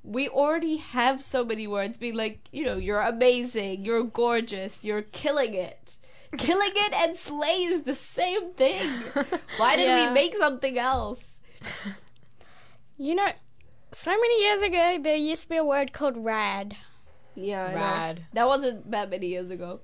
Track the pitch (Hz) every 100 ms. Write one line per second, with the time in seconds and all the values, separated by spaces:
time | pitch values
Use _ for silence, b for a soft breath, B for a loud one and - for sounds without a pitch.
0 | - 220 277 - 285 330 330 311 - 247
1 | 240 269 - 262 240 220 214 202 202 233
2 | 240 226 220 214 - - 277 196 180 208
3 | 214 233 247 247 240 226 196 190 196 233
4 | 233 233 240 233 226 196 190 - 208 208
5 | 208 - 294 294 254 196 175 - - -
6 | b b b 285 240 370 403 403 415 339
7 | 330 349 - 294 294 370 349 339 269 285
8 | - - 359 381 359 - 262 381 359 247
9 | 226 277 277 349 - - 226 302 254 247
10 | 240 254 330 415 302 262 269 240 247 262
11 | 214 247 - - B B B B 202 B
12 | B - - - b b b b - -
13 | 277 349 392 - - - - - - -
14 | 320 403 466 466 415 415 403 349 339 359
15 | 294 311 302 240 - 220 202 185 175 -
16 | 196 233 220 220 202 196 202 202 b b
17 | b - - - 190 196 185 165 165 165
18 | 165 165 165 220 240 277 269 214 170 214
19 | 196 180 175 180 180 180 175 196